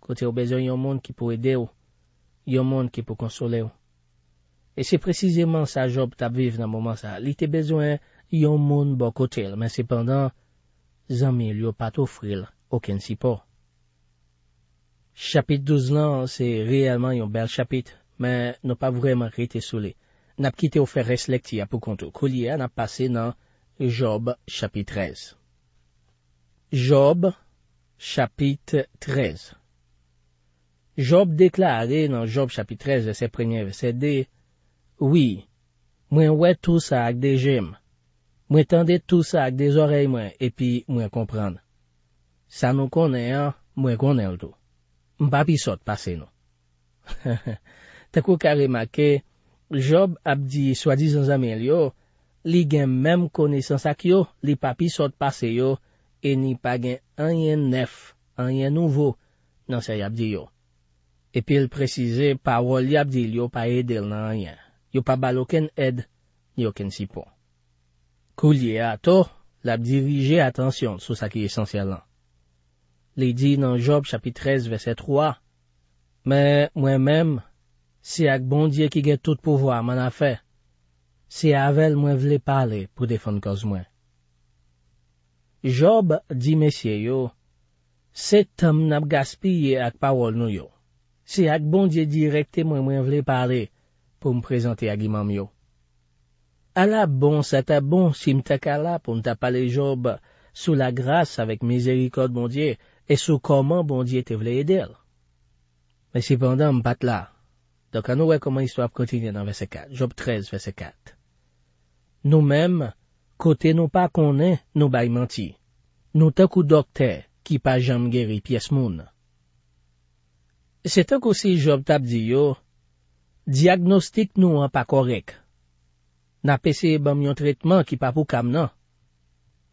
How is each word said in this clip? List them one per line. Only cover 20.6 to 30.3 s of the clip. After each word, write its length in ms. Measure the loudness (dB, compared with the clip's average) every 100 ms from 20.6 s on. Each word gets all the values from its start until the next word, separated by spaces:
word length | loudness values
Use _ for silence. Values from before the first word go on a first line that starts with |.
| 0 0
ou 80 | 0
fè 160 | 0 -2
rès 200 | -2 -2
lekti 280 | -4 -4 -8
a 40 | -6
pou 140 | -6
kontou. 300 | -8 -10 -10 -6
Kou 140 | -4
liye 220 | -2 -4
a, 60 | -4
n 60 | -6
ap 80 | -6
pase 320 | -8 -4 -2
nan 220 | -2 -4 -8 _ _ _ -6
Job 540 | -4 -2 -2 -2 -4 -8 -10
chapit 400 | -10 -8 -6 -8
trèz. 420 | -6 -8 -10 -20 _ _ _ _ _ _ _ _ _ _ _ _ _ _
Job 600 | -2 2 4 4 4 0 -4 _ _ _ _ _ _
chapit 800 | -8 -4 -4 -2 -2 -2 -4 -4 -4 -10
trèz. 540 | -6 -4 -4 -6 -18 -20 _ _ _ _ _ _ _